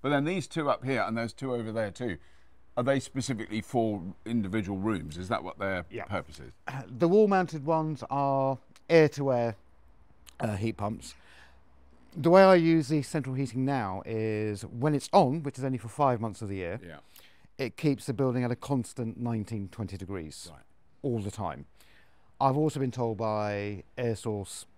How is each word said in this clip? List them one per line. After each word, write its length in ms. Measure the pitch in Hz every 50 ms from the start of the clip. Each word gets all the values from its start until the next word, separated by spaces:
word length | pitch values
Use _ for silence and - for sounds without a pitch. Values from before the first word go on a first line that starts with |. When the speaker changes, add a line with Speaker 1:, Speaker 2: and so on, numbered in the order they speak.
Speaker 1:
But 80 | - 135
then 160 | 147 143 139
these 220 | 151 185 190 151 -
two 200 | - 165 156 143
up 160 | 120 - 120
here 200 | 131 135 117 101
and 120 | 95 113
those 160 | 117 117 113
two 220 | - - 135 135 123
over 180 | 120 113 110
there 200 | 107 113 110 101
too, 260 | 92 - 123 120 90 71 - - - - - - - - - - -
are 80 | - 123
they 160 | 127 139 139
specifically 600 | - - - 135 127 - 127 104 110 - 107 110
for 420 | 101 - - 123 113 110 107 101 82 95 - - -
individual 520 | 110 117 117 104 95 92 110 101 90 101 95
rooms? 400 | 95 107 110 90 76 73 76 87
Is 120 | 92 92
that 140 | 113 - 71
what 140 | 90 - -
their 280 | 98 98 95 90 85 -
Speaker 2:
Yeah. 140 | 95 113 90
Speaker 1:
purpose 340 | - 104 92 69 - - -
is? 120 | 67 62 - - - -
Speaker 2:
Uh, 160 | 131 135 110 90
the 200 | 123 117 170 170
wall-mounted 580 | 180 214 220 202 196 190 180 151 160 156 135
ones 380 | 147 165 160 156 156 156 - - -
are 480 | - 139 139 139 139 135 135 135 135 131 - - - - - -
air-to-air, 680 | 165 165 156 147 - 143 143 139 131 120 117 117 110 - - - - - - - - - - - - - - - - -
uh, 160 | - 110 107 95
heat 180 | 104 110 107 -
pumps. 380 | 104 104 113 - - - - - - - - - - - - - - - - - - - - - - - -
The 140 | 165 139 165
way 140 | 175 190 190
I 120 | 190 190
use 340 | 180 165 165 165 160 151 120
the 120 | 156 151 135
central 300 | - - 156 131 131 131
heating 280 | 131 139 120 107 127 131
now 380 | 135 139 131 113 98 92 95 -
is 580 | - 113 110 110 110 107 107 107 107 104 101 -
when 300 | - - 117 120 151 151
it's 160 | 139 - - -
on, 300 | 196 180 127 131 170 151
which 140 | 143 - -
is 60 | 131
only 140 | 135 131 120
for 100 | - 117
five 320 | - - 147 135 123 110
months 200 | 110 113 98 -
of 80 | 113 101
the 80 | 98 95
year, 220 | 90 85 92 120 -
Speaker 1:
Yeah. 140 | 87 80 73 - - - - - - - - - - - -
Speaker 2:
it 200 | 135 117 - -
keeps 280 | - 151 139 113 -
the 80 | - 131
building 300 | 101 139 131 120 127 123
at 80 | 120
a 40 | 120
constant 640 | - - - 143 131 113 - - - 123 113 104 -
nineteen, 520 | 120 120 117 113 104 - 113 107 101 95
twenty 260 | - - 110 90 98 92
degrees 520 | 95 87 101 92 80 78 71 - - 87
Speaker 1:
Right. 100 | 80 65 60 - - - - - - -
Speaker 2:
all 180 | - 139 120 113
the 120 | 98 104
time. 340 | - - 101 85 71 64 71 - - - - - - - - - - - - - - -
I've 180 | 131 139 131 143
also 220 | 156 156 143 143
been 100 | 135 127
told 260 | 120 127 123 117 113 98
by 680 | 113 110 107 107 104 104 104 101 101 104 104 95 - - - -
air 180 | 127 117 113
source 500 | 101 - 117 107 104 98 - - - - - -